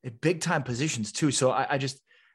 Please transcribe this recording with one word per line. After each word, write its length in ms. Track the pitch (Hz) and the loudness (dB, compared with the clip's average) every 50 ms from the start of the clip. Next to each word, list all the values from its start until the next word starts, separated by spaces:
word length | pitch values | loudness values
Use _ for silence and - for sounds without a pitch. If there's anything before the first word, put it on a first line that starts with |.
| - | -10
at 160 | 131 113 - | -12 -12 0
big 220 | - 156 180 160 | 2 2 2 2
time 220 | - 165 180 156 127 | 0 0 0 0 0
positions 480 | 123 120 117 143 160 156 120 107 - | -2 -2 -2 -2 -2 -2 -4 -4 -6
too. 200 | - - 160 147 | -2 0 0 2
So 200 | 127 - 131 127 | 2 4 2 2
I, 240 | 117 117 135 - 143 | 2 2 0 0 0
I 20 | 139 | -2
just, 220 | 135 135 - - _ _ _ _ _ _ | -2 -4 -6 -8 _ _ _ _ _ _